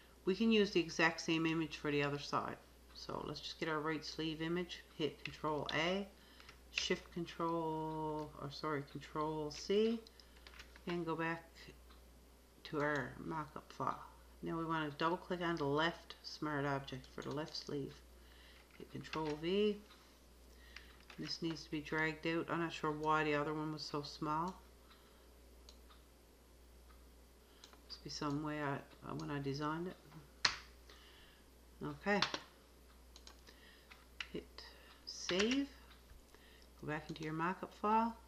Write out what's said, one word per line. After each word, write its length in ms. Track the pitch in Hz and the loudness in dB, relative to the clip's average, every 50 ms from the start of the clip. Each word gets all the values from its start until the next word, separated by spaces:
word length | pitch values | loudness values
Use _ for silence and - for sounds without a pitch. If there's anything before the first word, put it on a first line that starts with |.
| - - - - - | -20 -20 -16 0 2
We 120 | 185 190 | 2 4
can 180 | - 226 226 220 | 6 8 8 10
use 180 | 214 196 202 | 8 8 8
the 80 | - 175 | 6 2
exact 400 | 165 165 - - 165 165 165 - | 2 2 4 6 6 6 6 2
same 260 | - 175 165 160 160 | 0 2 2 4 4
image 300 | 160 160 165 160 147 - | 4 4 2 0 0 -4
for 160 | - - 147 | -2 0 2
the 120 | 147 143 143 | 4 4 4
other 160 | 143 143 143 | 2 0 -2
side. 360 | - - 147 117 - - - - - - - - - - - | -2 0 0 0 0 0 -6 -6 -10 -20 -20 -20 -20 -18 -14
So 260 | - - - - - - | -12 -8 -6 -4 -4 -4
let's 140 | - 147 - | -4 -4 -4
just 180 | - - - - | -6 -8 -4 -2
get 80 | 165 | 0
our 140 | 165 156 151 | 0 0 2
right 240 | 147 160 156 147 156 | 2 0 0 0 -2
sleeve 360 | - - - 160 160 156 156 | -6 -4 -2 -2 -2 0 -2
image, 420 | 160 165 175 180 175 175 - - - - - | 0 0 2 0 0 -2 -6 -12 -12 -14 -2
hit 240 | - 151 139 - - - | 0 0 0 0 -4 -10
Control 420 | 143 - - - 156 151 139 - - - | -10 -8 -2 -2 0 0 0 0 0 2
A, 320 | 147 160 180 190 202 202 - - - - - - - - - - - - - | 2 2 4 2 2 0 -4 -10 -20 -20 -20 -20 -20 -20 -20 -20 -20 -16 -2
Shift 420 | - - - - 185 - - - - | 0 0 2 2 0 0 0 -8 -6
Control, 1160 | 175 170 - - - 170 170 170 165 160 160 156 156 156 156 156 156 156 156 151 156 151 147 147 - | -4 -4 -4 -2 0 2 2 2 2 2 0 0 -2 -2 -2 -2 -2 -2 -2 -2 -2 -4 -6 -8 -8
or 100 | 139 143 | -8 -8
sorry, 320 | 139 - 160 156 151 139 143 - - | -6 -4 -2 0 0 0 -2 -6 -10
Control 580 | 143 - - - 156 151 156 156 156 151 147 | -12 -12 -6 -2 -2 0 0 0 -2 -4 -4
C, 480 | 147 - - - 196 214 220 226 233 226 - - - - - - - - - - - - - - - - - | -6 -6 0 2 4 6 6 4 4 0 -4 -12 -20 -20 -20 -20 -20 -20 -20 -18 -16 -16 -18 -18 -18 -10 -4
and 180 | 180 175 175 165 | -2 -2 0 0
go 80 | 165 160 | 0 0
back 300 | 165 165 165 170 165 - - - - - - - - - - - - - - - - - - - - - - - - - | 0 0 0 0 -2 -6 -16 -20 -18 -18 -18 -18 -18 -20 -20 -20 -20 -20 -20 -20 -20 -20 -20 -20 -20 -20 -20 -20 -16 -10
to 160 | - 156 143 | -4 0 2
our 320 | 147 147 147 139 127 127 - - | 2 4 4 2 0 -2 -6 -8
mock-up 500 | - 165 160 156 151 143 - - - - | -6 -4 -4 -4 -4 -6 -8 -12 -12 -12
file. 300 | - - 131 - - - - - - - - - - - | -6 -2 0 0 0 -2 -10 -16 -18 -20 -20 -20 -14 -6
Now 160 | 170 170 170 | -4 -2 -2
we 80 | 165 165 | -2 0
want 260 | 165 165 160 151 147 | 0 2 2 0 -2
to 60 | 139 | 0
double 180 | - 165 165 180 | 2 2 4 2
click 260 | 180 - - 180 170 | 2 0 -4 -2 0
on 140 | 175 170 170 | 2 0 2
the 80 | 156 143 | 2 2
left 520 | 139 143 151 160 170 165 - - - - - | 4 4 6 4 4 2 -2 -12 -16 -16 -12
smart 440 | - - - - 156 151 147 139 143 | -12 -12 -8 -4 -2 -2 0 0 2
object 400 | 143 139 139 139 - 135 127 - - - | 2 0 0 -2 -4 -8 -10 -10 -10 -8
for 60 | - | -6
the 120 | 139 131 131 | -4 -4 -2
left 220 | 147 160 156 - | -4 -4 -4 -6
sleeve. 380 | - - - 147 143 139 - - - - - - - - - - - - - - - - - - | -6 -4 -4 -4 -4 -4 -4 -8 -12 -18 -20 -20 -20 -20 -20 -20 -20 -20 -20 -20 -20 -20 -20 -16
Hit 140 | - - - | -16 -16 -12
Control 460 | - 135 139 - - 156 156 151 151 151 | -10 -10 -8 -4 -2 0 0 0 0 0
V. 360 | 160 175 190 208 214 214 208 208 - - - - - - - - - - - - - - - - - - - - - - - - - - - | 2 2 4 6 6 6 4 2 -6 -18 -20 -20 -20 -20 -20 -20 -20 -20 -20 -20 -20 -20 -20 -20 -20 -16 -16 -16 -16 -16 -20 -20 -20 -16 -10
This 240 | - 156 151 - - | -8 -6 -6 -4 -2
needs 220 | 170 165 160 147 - | -2 -2 -2 -4 -6
to 80 | - | -6
be 80 | 160 151 | -6 -4
dragged 480 | 147 - 160 156 156 160 156 156 - | -2 0 2 2 2 2 0 0 0
out. 200 | 165 165 170 - - | 0 2 2 2 2
I'm 100 | 156 170 | 0 0
not 140 | 165 165 - | 0 0 -2
sure 180 | - - 156 | 0 0 0
why 320 | 151 151 156 156 156 156 151 | 0 2 4 4 6 6 6
the 120 | 151 147 | 6 4
other 180 | 147 147 156 151 | 4 4 2 0
one 180 | 156 151 156 | 0 -2 -2
was 120 | 151 147 - | -2 -4 -6
so 180 | - - 147 | -4 -4 -4
small. 520 | 143 - - - 160 151 151 160 170 190 185 - - - - - - - - - - - - - - - - - - - - - - - - - - - - - - - - - - - - - - - - - - - - - - - - - - - - - - - - - - - - - - - - - - | -4 -4 -6 -4 0 0 2 2 0 0 -4 -8 -16 -20 -20 -20 -20 -20 -20 -20 -20 -20 -20 -20 -20 -20 -20 -20 -20 -20 -20 -20 -20 -20 -20 -20 -20 -20 -20 -20 -20 -20 -20 -20 -20 -20 -20 -20 -20 -20 -20 -20 -20 -20 -20 -20 -20 -20 -20 -20 -20 -20 -20 -20 -20 -20 -20 -20 -20 -20 -20 -20 -20 -20 -20 -20 -16
Must 160 | - - - - | -16 -16 -12 -10
be 60 | 147 | -8
some 340 | - - 156 147 143 151 156 | -6 -2 0 0 0 0 0
way 180 | 151 151 151 | -2 -2 0
I, 120 | 147 139 139 - - - - - - | 0 0 0 -2 -4 -10 -18 -12 -8
uh, 60 | - - | -6 -6
when 140 | 147 160 156 | -4 -4 -4
I 80 | 143 143 | -4 -2
designed 460 | 139 139 135 147 151 151 160 165 175 | -2 -2 -2 0 0 0 0 0 -2
it. 80 | 185 - - - - - 156 - - - - - - - - - - - - - - - - - - - - - - - - - - - - - - - - 143 | -4 -6 -10 -18 -18 -18 -18 -18 -20 -14 0 0 0 0 0 -12 -16 -20 -20 -20 -20 -20 -20 -20 -20 -20 -20 -20 -20 -20 -20 -20 -20 -20 -20 -20 -20 -10 -6 -6
Okay. 340 | 147 143 143 - 202 208 190 - - - - - - - - - - - - - - - - - - - - - - - - - - - - - - - - - - - - - - - - - - - | -6 -6 -4 0 2 4 4 4 2 0 -6 -6 -14 -20 -20 -20 -20 -20 -20 -20 -20 -20 -20 -20 -20 -20 -20 -20 -20 -20 -20 -20 -20 -20 -20 -20 -20 -20 -20 -20 -20 -20 -20 -20 -20 -10 -10 -10 -8 -8
Hit 300 | - - - - - - - - - - - - - - | -10 -10 -10 -16 -16 -16 -16 -18 -18 -20 -20 -20 -18 -14
save. 640 | - - - - - 175 190 208 233 262 277 277 - - - - - - - - - - - - - - - - - - - - - - - | -14 -10 -6 -2 2 4 6 6 6 6 4 2 0 -6 -18 -20 -20 -20 -20 -20 -20 -20 -20 -20 -20 -20 -20 -20 -20 -20 -20 -20 -20 -14 -8
Go 60 | 139 | -6
back 200 | 147 151 151 151 | -4 -4 -4 -6
into 160 | - 156 156 156 | -8 -8 -6 -4
your 100 | 156 156 | -4 0
mock-up 400 | 160 165 180 190 - - - - | 0 0 0 0 -2 -6 -10 -6
file. 380 | - - 208 220 226 226 226 - - - | 0 2 4 6 6 4 2 -2 -6 -14